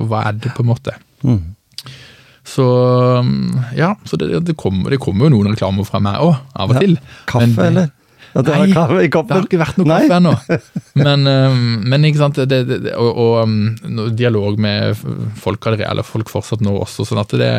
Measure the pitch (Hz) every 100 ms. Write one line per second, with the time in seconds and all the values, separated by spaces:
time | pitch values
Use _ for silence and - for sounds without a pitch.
0 | 110 110 110 107 123 - 120 113 - -
1 | _ _ 131 107 82 104 _ - - -
2 | - - - _ - - 127 123 123 123
3 | 123 123 123 135 123 127 120 135 170 214
4 | - - - 165 170 156 95 95 - 135
5 | - 101 156 110 101 110 95 98 - 101
6 | 101 101 165 135 - - 98 127 196 165
7 | - - - 120 120 117 175 175 160 -
8 | _ _ - 131 135 156 196 180 147 185
9 | 170 170 113 185 214 175 165 - 156 180
10 | 294 269 175 123 - 165 - - - 139
11 | 143 143 139 135 135 127 120 117 123 139
12 | 151 147 143 147 135 131 127 120 - -
13 | 117 120 117 117 113 107 107 113 - 117
14 | 110 110 120 107 101 107 107 104 107 107
15 | 131 110 110 107 98 110 113 107 87 101
16 | - 113 110 101 - 110 104 98 98 -
17 | 101 104 107 123 120